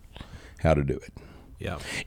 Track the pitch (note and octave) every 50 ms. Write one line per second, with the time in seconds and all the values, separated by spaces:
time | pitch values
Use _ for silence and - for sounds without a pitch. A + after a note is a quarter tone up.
0 | - - - - - - - - - - - - - E2 D#2+ D2 C#2+ C2+ B1+ -
1 | - - - - - - - - - - - - - - F2+ - - - - -
2 | -